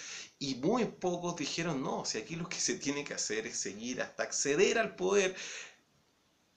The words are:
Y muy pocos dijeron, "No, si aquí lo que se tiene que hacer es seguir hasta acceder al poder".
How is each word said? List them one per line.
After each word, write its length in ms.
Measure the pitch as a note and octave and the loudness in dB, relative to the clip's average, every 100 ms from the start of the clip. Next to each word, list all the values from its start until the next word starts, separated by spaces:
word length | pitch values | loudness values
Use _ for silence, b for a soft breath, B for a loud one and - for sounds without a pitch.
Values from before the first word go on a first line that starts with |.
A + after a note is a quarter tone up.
| B B B _ | B B B _
Y 160 | C#3+ A#2+ | -4 2
muy 280 | - B3 G#3+ | 4 4 2
pocos 500 | - F3+ F3 F3 E3+ | 0 -2 0 -2 -2
dijeron, 460 | C#3 - E3+ C#3 | -2 0 0 0
"No, 220 | D#3+ A3 | 0 -2
si 140 | - A2+ | -2 -4
aquí 180 | A2+ E3 | -4 -6
lo 120 | E3+ | -4
que 120 | - | 0
se 140 | - A#2 | 0 0
tiene 280 | C#3 C#3+ | 0 -2
que 100 | C#3+ | -4
hacer 320 | - - G#2+ A2+ | -4 0 -2 -2
es 120 | - | -4
seguir 420 | G2+ G2+ A#2+ A#2 | -4 -4 -4 -2
hasta 220 | G#2 - | -4 -2
acceder 560 | A2+ - C#3+ D3 A3+ A#3 | -2 0 2 6 6 4
al 160 | G#3 - | 0 0
poder". 380 | F#3 G3+ F#3 F#3+ B B B B _ _ _ _ _ _ _ | 4 6 4 0 B B B B _ _ _ _ _ _ _